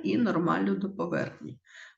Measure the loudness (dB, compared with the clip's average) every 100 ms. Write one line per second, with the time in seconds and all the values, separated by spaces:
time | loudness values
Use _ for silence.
0 | 2 2 4 2 2 2 2 0 -2 -4
1 | -2 -2 -4 -6 -14 -14 -18 -20 -20